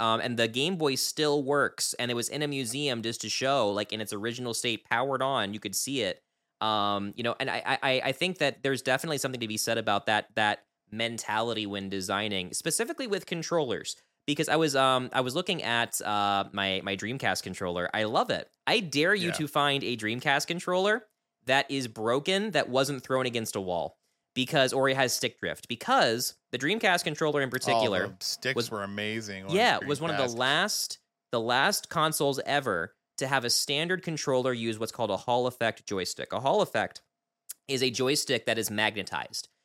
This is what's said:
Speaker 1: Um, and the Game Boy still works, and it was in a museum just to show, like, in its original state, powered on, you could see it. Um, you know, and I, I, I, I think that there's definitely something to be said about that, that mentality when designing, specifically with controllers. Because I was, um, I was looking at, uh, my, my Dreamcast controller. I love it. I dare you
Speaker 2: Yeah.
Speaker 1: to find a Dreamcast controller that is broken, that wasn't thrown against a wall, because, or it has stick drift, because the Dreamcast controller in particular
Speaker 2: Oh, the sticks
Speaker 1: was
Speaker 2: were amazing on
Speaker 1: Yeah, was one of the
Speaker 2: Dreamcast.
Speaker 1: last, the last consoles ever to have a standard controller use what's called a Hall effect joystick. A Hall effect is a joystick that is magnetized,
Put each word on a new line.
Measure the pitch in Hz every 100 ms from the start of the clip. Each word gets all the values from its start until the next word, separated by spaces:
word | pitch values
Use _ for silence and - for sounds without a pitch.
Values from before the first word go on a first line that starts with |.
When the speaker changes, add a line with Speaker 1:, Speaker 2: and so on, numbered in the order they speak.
Speaker 1:
Um, | 113 113
and | 123 117
the | 113
Game | 120 156 185
Boy | 151 127
still | - - 151 147
works, | 135 143 117 - -
and | - 123
it |
was | 120 117
in | 139
a | 147
museum | 139 117 131 147 117
just | 113 113
to | 107
show, | - 131 139 104
like, | 101 107
in | 110
its | 107
original | 104 113 120 123
state, | 110 123 110
powered | - 120 135 131
on, | 135 131 101
you | 104
could | 104 98
see | - 135
it. | 98 - _ _ _ -
Um, | 110 107 101 101 101 107
you |
know, | 117 -
and | 135
I, | 98
I, | - 135
I, | 135 131 135
I |
think | 131 180 175
that | 143 -
there's | 135 131
definitely | - 131 165 139
something | 131 127
to | 113
be | 107
said | - 113
about | 110 101 -
that, | 107 -
that | - 107 104 _ _ -
mentality | 107 117 113 - 110 117 110 104
when | 101 98
designing, | 98 92 98 107 98 90
specifically | - - - 240 320 254
with | 196 -
controllers. | 170 156 170 135 92 - - _ _ -
Because | 147 156
I | 156
was, | 160
um, | 135 131 127 127
I | 135
was | 127
looking | 147 180 170
at, | 113 117 117 -
uh, | - 104 101 98 95
my, | 101 98 95
my | 98 98
Dreamcast | 104 131 113 92
controller. | 95 90 92 87 87
I | 110
love | 107 147 -
it. | 92 - _ -
I | 220
dare | 175 143 165
you | 208 175
Speaker 2:
Yeah. |
Speaker 1:
to | 170 147
find | 151 143 139
a | 101 120
Dreamcast | 107 120 151 139 -
controller | 175 - 180 196 226 - _ _ _
that | 120 135 -
is | 139 123
broken, | 110 110 131 160 190 214
that | 151 -
wasn't | 127 135 139
thrown | - 131 127
against | 117 110
a | 107
wall, | 92 85 73 - _ _ _
because, | 127 127 151 131
or | 131 135
it | 131
has | 127
stick | - 120 -
drift, | 87 78 -
because | 120 - 262 139 117 - - _
the | 123
Dreamcast | 143 220 214 175
controller | 165 147 156 147
in | 131
particular | 127 - 117 107 92 101
Speaker 2:
Oh, | -
the |
sticks | - - 127 120
Speaker 1:
was | 117
Speaker 2:
were | 107
amazing | 98 101 107 113 107 95
on | 95
Speaker 1:
Yeah, | 185 233 113
was | 135 143
one | 160
of | 104
the | 127
Speaker 2:
Dreamcast. | 117
Speaker 1:
last, | 131 151 - - - - _ _ -
the | 120
last | 113 123 170 202 -
consoles | 170 156 151 143 139 -
ever | 143 131 87 90 _ _ -
to | 131
have | 135
a | 120
standard | - - 143 170 185
controller | 175 156 - 127 127
use | 120 113 107
what's | 113
called | - 110
a | 95
Hall | - 120 123
effect | - 113 - -
joystick. | 98 90 - -
A | 104
Hall | 135 208
effect | 185 110 92 - _ _ _ _ - - -
is | 131
a | 131
joystick | 117 127 147 - 120 -
that | 113
is | 107
magnetized, | 107 107 104 92 71 60 - - _